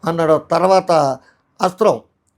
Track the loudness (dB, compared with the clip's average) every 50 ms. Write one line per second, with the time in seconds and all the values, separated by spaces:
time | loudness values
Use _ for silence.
0 | -8 -6 -4 -2 0 2 2 0 0 -2 -2 -2 0 2 0 0 2 2 0 0
1 | 0 0 -4 -6 _ _ _ _ _ _ _ -6 -6 -4 -2 0 0 0 0 -2
2 | -4 _ _ _ _ _ _